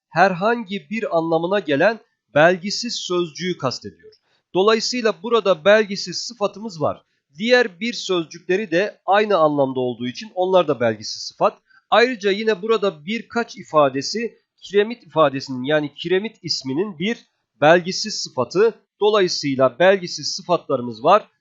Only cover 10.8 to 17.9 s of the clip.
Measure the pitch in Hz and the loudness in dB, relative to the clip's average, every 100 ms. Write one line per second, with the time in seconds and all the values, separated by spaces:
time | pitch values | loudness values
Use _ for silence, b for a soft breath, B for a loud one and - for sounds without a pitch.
10.8 | 117 107 107 - - - 190 - b b | 0 -2 -10 -12 -14 -2 -2 -2 b b
11.8 | b 202 247 233 202 196 220 190 220 220 | b 4 4 0 -2 -2 -2 -2 0 0
12.8 | 196 156 151 226 - 240 226 - - 156 | 0 -4 -8 -8 -6 -6 -6 -12 -2 2
13.8 | 139 135 - 214 233 _ _ _ - 196 | 2 0 -6 -6 -8 _ _ _ -2 0
14.8 | 214 240 156 156 147 135 131 127 131 151 | 0 -6 _ 2 2 0 -8 -8 -2 0
15.8 | 147 - 170 190 220 _ 160 - 131 139 | -2 -8 -2 -2 -2 _ -8 -8 -4 -4
16.8 | 214 151 196 233 _ _ _ - 147 180 | -4 -4 -4 -6 _ _ _ 0 4 4
17.8 | 170 | 2